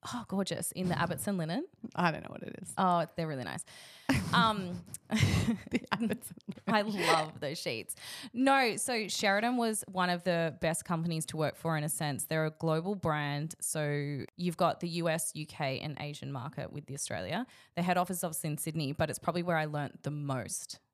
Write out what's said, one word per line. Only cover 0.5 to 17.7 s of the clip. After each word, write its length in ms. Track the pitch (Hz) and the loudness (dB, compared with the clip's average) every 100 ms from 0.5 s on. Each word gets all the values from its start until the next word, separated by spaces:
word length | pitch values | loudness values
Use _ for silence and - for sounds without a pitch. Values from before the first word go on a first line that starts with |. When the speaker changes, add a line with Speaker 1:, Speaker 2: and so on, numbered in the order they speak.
| - - | -2 -4
Speaker 1:
In 160 | - 180 | -2 0
the 60 | |
Abbottson 420 | 160 170 170 - 196 | 2 0 0 -2 -2
linen? 280 | 156 196 359 _ - | 0 -2 -4 _ -10
Speaker 2:
I 160 | - 175 | 0 2
don't 120 | 151 | 0
know 80 | - | -8
what 120 | - | -10
it 140 | - - | -10 -12
is. 100 | - - | -8 2
Speaker 1:
Oh, 280 | 185 175 165 - | 4 4 2 -2
they're 100 | 165 | -4
really 160 | 139 | -4
nice. 200 | 104 170 - - - - - | -4 -6 -8 -16 -20 -12 0
Speaker 2:
<laughs> 60 | 247 170 | 0 4
Speaker 1:
Um, 460 | 233 226 208 180 175 - | 4 6 4 -2 -6 -10
<laughs> 180 | - _ 220 - - - 220 - | -16 _ 4 4 4 2 0 -2
Speaker 2:
The 80 | - - | -4 -2
Abbottson 400 | - 226 208 - - - - - | -2 0 -2 -6 -14 -12 -8 2
Speaker 1:
I 160 | 214 | 2
Speaker 2:
linen. 240 | 208 202 - | 2 0 4
Speaker 1:
love 340 | 160 156 - | 4 4 -4
those 180 | 147 160 | -6 -4
sheets. 360 | 170 117 - - - - 254 | -2 -4 -6 -12 -12 -12 -8
No, 440 | 233 269 269 247 202 | 2 6 6 4 2
so 320 | - 240 214 | 0 0 0
Sheridan 480 | - 208 196 226 254 | 2 4 4 4 2
was 280 | 226 214 - | 2 0 -4
one 200 | 185 180 | 0 2
of 140 | 175 | 2
the 320 | 180 170 165 - | 2 2 2 2
best 240 | 160 170 | 0 0
companies 420 | - 170 165 160 160 | 0 0 2 0 -2
to 100 | 160 | 0
work 200 | 151 - | 0 0
for 200 | 165 156 | 0 0
in 80 | |
a 40 | 147 | 0
sense. 360 | - 151 135 | 0 -2 -2
They're 220 | - 160 156 | 0 0 0
a 40 | 156 | 0
global 360 | 165 160 175 | 2 2 0
brand. 600 | 208 170 151 147 143 156 - | -2 0 0 0 -2 -4 -4
So 640 | - 160 147 147 143 143 - - | -4 -2 0 0 0 -4 -6 -2
you've 200 | 175 165 | -2 4
got 240 | 170 - | 2 4
the 80 | 170 | -2
U 200 | 170 165 | 0 0
S, 220 | 160 - | 0 -2
U 120 | 156 151 | -6 -10
K 320 | - 143 131 | -4 -2 -2
and 160 | 151 147 | -6 -6
Asian 320 | 147 147 139 | -8 -8 -8
market 400 | 139 117 - - | -8 -8 -8 -8
with 140 | 147 147 | -10 -10
the 80 | |
Australia. 520 | 139 - 87 90 175 254 - - | -8 -6 -4 -4 -4 -6 -12 -10